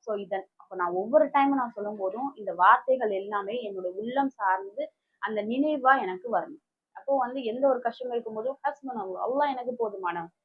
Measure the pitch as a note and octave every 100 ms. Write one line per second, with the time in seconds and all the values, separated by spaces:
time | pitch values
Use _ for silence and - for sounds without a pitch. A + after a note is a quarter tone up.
0 | - G#3 G3 G3 - _ - F#3 F3+ F3+
1 | G#3 D4 D4+ C#4 C#4 C#4 A#3+ A#3 G#3 G#3+
2 | F#3+ G#3 C4+ C#4 G3 F3 F#3 B3 - C4
3 | A#3 G3 G3 G#3 G3 A#3+ A3 F#3+ F#3 F#3
4 | A3 B3+ C#4 - G3 G3+ G4 - D4+ _
5 | _ _ G3+ A3 G#3 B3 D4 D4+ B3+ C4+
6 | G3 F#3 - G3+ E3 - _ _ _ -
7 | - C#4 A#3+ C4 A#3 A#3 C#4 B3+ A#3 A#3
8 | B3+ A#3+ A3+ A3 A#3 C#4 C#4 D4 C4+ A#3+
9 | F#3+ F3+ G3+ C4 D4 C4 A#3+ A#3+ A3 G3
10 | F3+ E3+ E3+ _